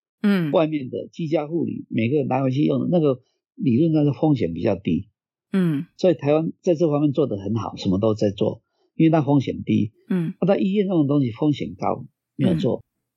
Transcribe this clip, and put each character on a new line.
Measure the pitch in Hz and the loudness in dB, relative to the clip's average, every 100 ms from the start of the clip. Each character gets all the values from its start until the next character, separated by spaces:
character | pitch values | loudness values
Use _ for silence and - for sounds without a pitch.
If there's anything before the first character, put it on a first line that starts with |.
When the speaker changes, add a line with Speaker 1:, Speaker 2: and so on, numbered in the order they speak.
| _ _ | _ _
Speaker 1:
嗯。 | 208 196 156 | 0 0 0
Speaker 2:
外 | 175 156 | 0 0
面 | 151 127 | -2 -6
的 | - - | -8 -10
居 | - 160 | -8 -4
家 | 160 147 | -2 -2
护 | 170 | -4
理， | 117 - - | -4 -6 -6
每 | - 143 | -2 0
个 | 147 | 0
人 | 123 | 0
拿 | 127 | 0
回 | 135 | 0
去 | 131 | 0
用 | 156 135 | 0 0
的， | 123 | 0
那 | 175 | 2
个 | 147 127 _ _ _ | 2 0 _ _ _
理 | - 135 117 | -6 0 2
论 | 165 | 2
上 | 156 | 2
是 | 147 131 | 2 2
风 | 160 127 | 2 2
险 | 85 | 0
比 | 82 | -2
较 | 107 98 | -2 -2
低。 | - 120 - _ _ _ _ | -2 -4 -4 _ _ _ _
Speaker 1:
嗯。 | 196 175 143 165 - | 0 0 0 -6 -2
Speaker 2:
所 | 185 | 0
以 | 160 | 2
台 | 143 | 2
湾 | 156 165 - | 0 0 -4
在 | - | -2
这 | 151 165 | 2 2
方 | 147 | 2
面 | 151 | 0
做 | 135 131 | 0 -2
得 | 101 | -2
很 | 98 113 | -4 -4
好， | 104 - | -4 -6
什 | 101 | -2
么 | 92 | 0
都 | 110 107 | 0 2
在 | 104 | 0
做， | 98 107 - _ _ _ - | 0 -4 -4 _ _ _ 0
因 | 160 | 2
为 | |
它 | 160 | 4
风 | 131 143 | 2 2
险 | - - | 0 -6
低。 | - 107 107 _ - | 0 0 0 _ -4
Speaker 1:
嗯。 | 185 165 - | -2 -2 -2
Speaker 2:
那 | 180 | 0
在 | 196 | 2
医 | 202 | 2
院 | 208 190 | 0 0
这 | |
种 | 175 139 | 0 2
东 | 147 | 2
西 | 127 | 0
风 | 110 151 | 0 -2
险 | 143 80 92 | -2 -4 -6
高， | 98 95 - _ _ - | -4 -4 -8 _ _ -2
没 | 190 | 0
有 | 170 | 0
做。 | 127 - | -2 -4
Speaker 1:
嗯。 | - _ _ | -8 _ _